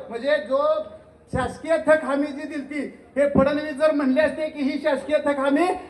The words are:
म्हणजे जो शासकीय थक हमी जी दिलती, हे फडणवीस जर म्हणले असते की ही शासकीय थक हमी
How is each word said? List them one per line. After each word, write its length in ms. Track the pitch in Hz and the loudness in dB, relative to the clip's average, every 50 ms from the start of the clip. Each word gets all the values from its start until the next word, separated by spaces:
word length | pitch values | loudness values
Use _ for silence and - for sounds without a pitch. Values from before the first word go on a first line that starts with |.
| - - | -12 -10
म्हणजे 280 | 226 233 233 285 302 285 - - | -8 -4 -2 0 0 0 0 0
जो 180 | 262 277 294 311 311 302 - - - - - - - _ _ - - | 0 0 2 2 0 0 -4 -8 -12 -20 -20 -20 -20 _ _ -8 -6
शासकीय 400 | 262 247 240 - - - 311 330 311 320 | -4 -4 -4 -6 -6 -2 0 0 2 4
थक 180 | 294 311 311 262 | 4 4 4 4
हमी 220 | 254 277 277 294 | 0 -2 -2 -2
जी 220 | 294 262 294 311 294 | -2 -6 -8 -10 -8
दिलती, 580 | 311 294 254 - 302 294 240 196 - - - - - | -8 -8 -8 -6 -6 -6 -6 -6 -10 -16 -18 -6 0
हे 120 | 262 285 285 | 0 2 2
फडणवीस 440 | - - 269 285 294 294 302 311 | 4 4 4 4 2 -2 -4 -4
जर 180 | 277 254 311 311 | -2 2 2 2
म्हणले 300 | 302 294 285 262 262 302 | 2 2 2 2 2 4
असते 280 | 311 277 - 320 311 311 | 2 2 0 -2 -6 -6
की 140 | - 294 | -4 -4
ही 180 | 269 277 311 285 | -2 -2 -2 -2
शासकीय 340 | 294 302 277 262 - - 302 302 | 0 0 -2 -2 -2 0 0 0
थक 200 | 294 294 285 277 | 2 0 0 0
हमी 280 | 269 285 269 302 349 370 359 - - | 0 2 2 2 2 2 0 -4 -6